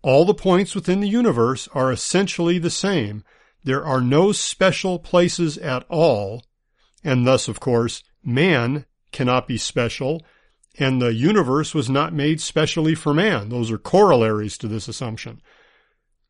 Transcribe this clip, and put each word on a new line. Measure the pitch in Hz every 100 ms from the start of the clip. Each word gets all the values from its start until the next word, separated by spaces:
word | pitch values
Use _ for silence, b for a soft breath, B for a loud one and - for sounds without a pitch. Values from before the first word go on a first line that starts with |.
all | 147 135
the | 180
points | - 190 180 202
within | 202 180 190
the | 202
universe | 226 240 120 117 131 -
are | 139 131
essentially | 123 - 175 196 - 170 175
the | 165
same. | - - 180 104 104 - b b b
There | 139 135
are | 151 131
no | 123 143 190
special | 202 - - 190 - 190 175
places | - 180 175 - 165 -
at | 156 127 -
all, | - 165 107 98 113 - _ _ _ _ _
and | 160 127
thus, | 120 131 -
of | 107
course, | - 117 117 - - _
man | 139 120 185 147 120 143 - _ _
cannot | - 123 127 123
be | 117
special, | - - 117 - 131 160 b b b b b -
and | 135 131
the | 120
universe | 113 151 214 131 143 151
was | 156 123
not | 135 160
made | 156 147 160
specially | - 156 156 170 160 156
for | 156
man. | 147 214 139 104
Those | 120 113
are | 107
corollaries | - 185 202 131 110 107 107 -
to | 113
this | 110 110
assumption. | - 123 110 120 113 b b b b b b b _